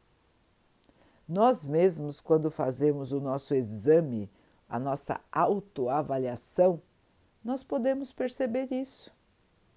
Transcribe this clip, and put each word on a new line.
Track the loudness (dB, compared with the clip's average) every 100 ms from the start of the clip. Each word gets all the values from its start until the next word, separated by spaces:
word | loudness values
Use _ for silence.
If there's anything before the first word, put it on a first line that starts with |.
| _ _ _ _ _ _ _ _ _ _ _ _ -6
Nós | 2 4 2 0
mesmos, | 4 4 2 -6 -6
quando | 2 2 2
fazemos | -2 -2 2 2 0 -2
o | -4
nosso | -2 -4 0 0
exame, | 0 0 4 4 4 -4 -8 _ _ _ _
a | -6
nossa | -4 -4 -4 -8 -6
autoavaliação, | 0 2 0 -4 -4 -2 0 0 -2 -2 -4 -2 4 4 4 -6 _ _ _ _ _
nós | -8 -8
podemos | -4 -2 0 -2 -4
perceber | -6 -6 -4 -4 -2 -4
isso. | -6 -6 -10 -16 _ _ _ _ _ _